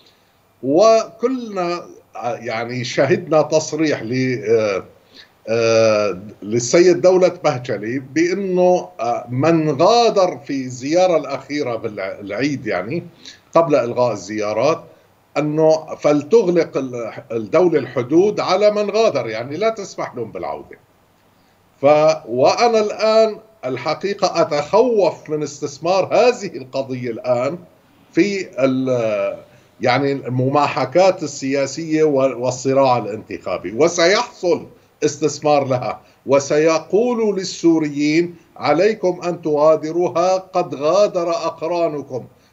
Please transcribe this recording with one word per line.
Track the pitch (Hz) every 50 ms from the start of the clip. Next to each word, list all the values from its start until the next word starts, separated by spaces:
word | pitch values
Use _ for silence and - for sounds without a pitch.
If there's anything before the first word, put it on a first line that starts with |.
| _ _ _ _ _ _ _ _ _ _ _ _ -
وكلنا، | 131 143 165 202 226 226 220 220 - - - - 247 262 254 240 220 202 190 175 170 175 175 - - - - _ _ -
آه، | - 110 120 113
يعني | 110 110 117 113 113 120 117 123 127 123
شهدنا | 123 - - 147 127 - - 175 151 151 151
تصريح | 147 151 165 156 156 - - 151 160 151 135 - -
ل، | 107 120 131 131 127 127 113 98 104
آه، | 113 113 107 104 98 92 - - _ _ _ _ _ - - _ _ _ _ 107
آه، | 113 117 113 113 113 113 113 110 107 104 104 101 90 90 101 107 - -
للسيد | - 98 107 120 120 - - 175 175 180 175 175
دولة | - 185 185 185 185 175 175 - -
بهجلي | 156 139 123 127 - 117 98 101 110 123 143
بأنه، | 139 143 131 156 170 175 190 196 202 190 180 180 180 180 180 175 - - - -
آه، | 113 117 120 113 - 123
من | 123 127 143 160 170 160 156 156 147 123
غادر | 160 196 233 240 233 226 185 196 185 180 151 127
في | - - 147 135 131
الزيارة | 131 123 110 120 143 156 175 180 185 170 156
الأخيرة | 143 131 139 131 - - 143 147 139 123 117
بالعيد، | 110 - 113 104 101 95 98 95 - 104 95 101 104 131 147 143 117 - 104
يعني | 98 90 90 107 143 175 170 - - _ - - - _ _ _ -
قبل | 165 170 156 147
إلغاء | 135 120 120 120 120 123 120 110
الزيارات، | 101 90 95 107 107 104 104 110 110 120 147 165 160 - - - _ _ _ _ _ _ _ _ 143
أنه | 151 151 151 156 160 156 156 156 - - -
فلتغلق | - - 151 147 147 135 - - 233 214 175 175 170 156 - - 156
ال-، | 135 127 123 120 117 104 - - - -
الدولة | 113 117 110 104 - 160 185 175 160 143
الحدود | 120 117 - 139 120 127 151 165 190 208 202 156
على | 131 143 180 190 208 208
من | 208 208 208 202
غادر، | 196 214 226 208 - 135 117 113
يعني | 110 110 120 135 143 160
لا | 208 226
تسمح | 220 214 202 - - - 156 - -
لهم | 123 117 104
بالعودة. | 87 92 85 73 73 76 - - - - _ _ _ _ _ _ _ _ _ _ _ _ _ _ _ _ _ _ _ _
ف-، | - 139 151 151 156 156 156 - - -
وأنا | 117 127 151 170 190 - 226 240 226 220
الآن | 214 208 - - 202 220 220 220 220 220 208 180 - _ _ _ -
الحقيقة | 131 131 120 - 160 151 156 - 190 202 196 - 175 - 165
أتخوف | 160 - 156 143 143 - - 208 254 254 233 208 185 156 - - - -
من | 151 151 151
استثمار | 139 - - 151 143 - - - 170 185 196 185 - -
هذه | 180 226 254 226 190 202 185 - 139
القضية | 131 127 - 135 135 120 131 127 120 123
الآن | 113 107 - 123 123 120 123 139 170 175 - - _ _ _ _ _ _ _ _
في | - 160 180 202 202 196 180 - - -
ال-، | 131 135 131 131 131 131 127 123 113 110 107 101 98 101 95 - - - _ _ _ _ _ _
يعني | 98 123 123 131 143 139
المماحكات | 139 135 113 123 123 127 127 131 143 147 147 135 - 147 131 123 - 175 185 190 185 185 160
السياسية | 143 - - 135 135 135 139 139 135 - 156 165 160 156 156 156
وال-، | 156 143 131 131 135 123
والصراع | 117 123 127 127 - - 135 135 135 135 131 123 120
الانتخابي، | 107 104 104 107 95 - 101 - - 101 92 87 98 110 104 113
وسيحصل | 147 175 170 175 170 175 202 220 240 - - - - 180 160 131 113 - - _ _ _ _ _ -
استثمار | 151 - - 156 147 143 - - 151 147 143 135 127
لها، | 131 123 - 107 90 - - _ _ _ _
وسيقول | 101 127 143 - - 156 151 156 160 160 156 160 - - 196 233 247 247 226 226 214 196
للسوريين: | 185 190 - - - - 170 165 160 151 147 143 143 147 147 151 165 175 175 175 - _ _ _ -
"عليكم | - 135 147 151 185 214 220 214 - 180 170 - 160
أن | 175 175 170
تغادروها، | 170 170 151 143 147 156 160 151 143 156 160 170 180 170 123 160 175 185 185 185
قد | 185 - - 180 175 143 135
غادر | 127 143 151 170 196 208 196 160 180 170 175
أقرانكم | 170 - 156 165 - - 156 165 175 175 170 160 151 147 135 - 127 123 123 - _ _ _ _